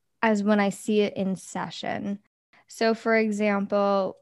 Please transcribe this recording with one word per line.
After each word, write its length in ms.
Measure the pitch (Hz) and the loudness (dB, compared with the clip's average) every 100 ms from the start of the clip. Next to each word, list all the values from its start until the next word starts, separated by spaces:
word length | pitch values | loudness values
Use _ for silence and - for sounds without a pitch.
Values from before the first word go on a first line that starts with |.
| _ _ | _ _
as 180 | 226 208 | 0 2
when 160 | 202 208 | 2 2
I 100 | 202 | 2
see 320 | 196 - 208 | -2 0 2
it 140 | 208 - | 2 0
in 200 | 190 180 | -4 -4
session. 840 | - 180 175 - - - 202 202 _ _ _ _ _ | -8 -10 -8 -8 -8 -6 -6 -8 _ _ _ _ _
So 240 | - 226 | -2 0
for 220 | 220 226 220 | 0 2 2
example, 1040 | 220 208 214 202 196 202 202 196 190 - | 2 0 0 0 0 0 2 2 -2 -4